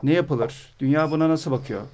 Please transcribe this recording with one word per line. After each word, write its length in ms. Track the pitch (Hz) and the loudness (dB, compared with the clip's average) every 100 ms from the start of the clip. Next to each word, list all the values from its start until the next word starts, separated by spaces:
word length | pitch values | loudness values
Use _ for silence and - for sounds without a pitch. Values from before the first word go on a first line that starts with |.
Ne 100 | 135 | 2
yapılır? 600 | 170 156 131 113 - - - | 2 2 -2 -2 -6 -20 -4
Dünya 320 | 135 147 156 | 0 2 2
buna 180 | 156 160 | 2 2
nasıl 220 | 160 160 | 2 0
bakıyor? 300 | 131 131 104 104 | -4 -4 -8 -10